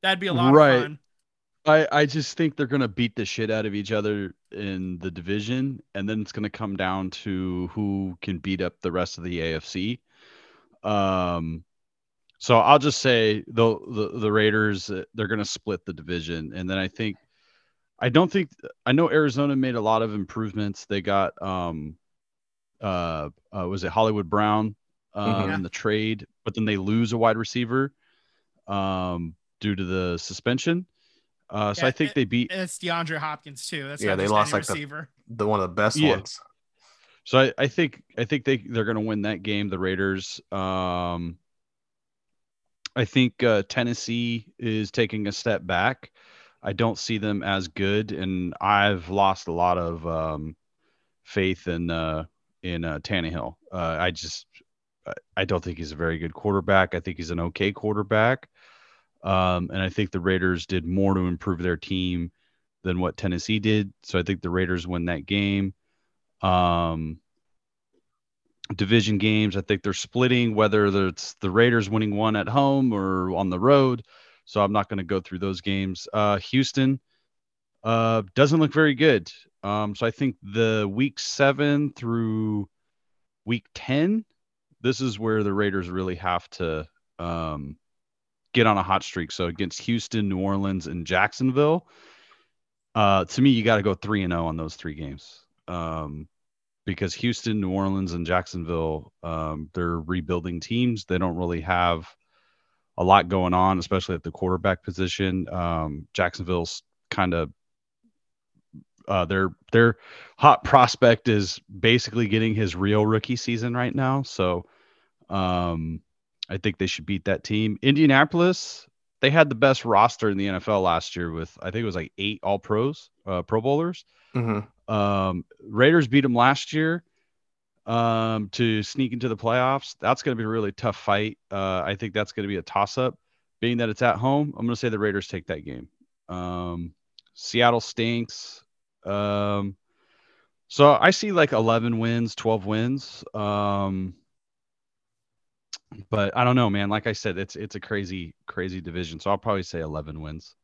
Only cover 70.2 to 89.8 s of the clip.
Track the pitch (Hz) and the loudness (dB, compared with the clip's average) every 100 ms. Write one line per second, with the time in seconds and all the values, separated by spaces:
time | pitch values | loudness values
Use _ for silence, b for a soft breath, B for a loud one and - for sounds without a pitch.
70.2 | 127 123 120 107 107 107 101 98 95 87 | 2 4 2 4 4 6 4 4 0 -2
71.2 | - - 98 95 120 117 98 110 107 101 | -14 -6 -2 4 6 4 2 0 0 0
72.2 | 110 107 92 127 139 139 131 104 95 92 | 0 0 0 2 2 2 2 0 0 0
73.2 | 92 90 98 90 113 143 135 123 - b | 0 0 -2 2 6 6 6 0 -8 b
74.2 | b b _ 107 101 107 98 98 87 95 | b b _ 0 2 2 0 -4 -2 -4
75.2 | 92 92 98 92 101 98 98 90 - 107 | -4 -6 -4 -4 -4 -2 -2 -6 -4 0
76.2 | 104 101 - 127 135 - 131 135 _ _ | 2 2 0 0 0 2 2 0 _ _
77.2 | _ _ _ _ _ _ 110 117 113 113 | _ _ _ _ _ _ 0 2 2 0
78.2 | 98 - 139 160 151 147 156 131 156 113 | -2 4 4 6 4 4 4 6 4 4
79.2 | 87 - _ _ 101 104 104 98 117 - | 0 -20 _ _ -4 -2 -2 -2 -2 0
80.2 | 139 - 98 104 113 110 104 101 139 - | -4 -4 -8 0 2 2 0 0 -2 -2
81.2 | - - 139 139 147 147 147 - 117 117 | -10 2 2 4 2 2 0 -4 -4 -2
82.2 | 113 110 110 107 98 _ _ _ _ _ | 0 -2 -2 -2 -6 _ _ _ _ _
83.2 | _ _ - 117 _ - - 135 170 220 | _ _ -4 -4 _ -18 -2 0 2 0
84.2 | 220 _ _ _ _ _ 120 127 131 101 | -4 _ _ _ _ _ -2 0 -2 -2
85.2 | 110 110 101 98 104 98 87 90 92 87 | 0 0 0 0 0 0 -4 -4 -4 -4
86.2 | 90 90 - - 85 78 78 _ _ - | -2 -2 -4 -6 -4 -4 -8 _ _ -10
87.2 | 87 85 80 76 71 78 _ _ _ _ | -6 -4 -6 -8 -10 -16 _ _ _ _
88.2 | _ _ _ 120 110 101 92 95 - - | _ _ _ 2 4 4 2 0 -2 -6
89.2 | 82 - 87 82 92 - | -6 -4 -4 -2 -6 -6